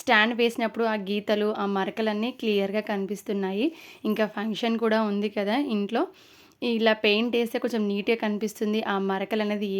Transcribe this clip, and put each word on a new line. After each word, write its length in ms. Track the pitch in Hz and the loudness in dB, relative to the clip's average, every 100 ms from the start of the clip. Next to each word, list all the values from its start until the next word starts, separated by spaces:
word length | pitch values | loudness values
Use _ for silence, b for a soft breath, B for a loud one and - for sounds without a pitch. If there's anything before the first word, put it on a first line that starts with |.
స్టాండ్ 340 | - 220 220 233 | 2 6 6 4
వేసినప్పుడు 460 | 233 233 220 220 226 | 2 2 -2 0 0
ఆ 20 | 214 190 | 0 -2
గీతలు, 400 | 208 208 208 208 214 | -2 0 2 2 0
ఆ 20 | 202 | -2
మరకలన్నీ 560 | 196 190 202 220 208 233 262 | 0 -2 -2 -2 0 -2 -2
క్లియర్గా 420 | 226 202 196 214 214 | 0 2 0 -2 -2
కనిపిస్తున్నాయి. 800 | 202 196 202 - 202 190 196 294 B B B 214 | -4 -4 -6 -4 -2 -2 0 -2 B B B -2
ఇంకా 160 | 208 208 214 | 0 0 -2
ఫంక్షన్ 400 | 220 202 233 226 | -6 -2 -2 0
కూడా 140 | 226 220 214 | 2 2 2
ఉంది 180 | 202 214 214 | 0 -2 -2
కదా 200 | 202 240 285 | -2 0 0
ఇంట్లో, 260 | 214 202 226 370 B B B B B 247 226 | -2 -2 -2 -2 B B B B B -2 2
ఇలా 180 | 220 214 | 2 4
పెయింట్ 300 | 214 208 240 233 | 4 2 2 0
వేస్తే 200 | 226 240 | 0 -2
కొంచెం 180 | 233 233 208 | -2 -2 0
నీట్‌గా 260 | 202 196 226 | -2 0 0
కనిపిస్తుంది, 560 | 214 208 220 - 214 214 220 | 0 -2 -4 -2 -2 0 0
ఆ 20 | 196 196 | -2 0
మరకలు 320 | 190 196 220 208 | -2 -2 -2 0
అనేది 200 | 208 208 196 | -2 -2 -2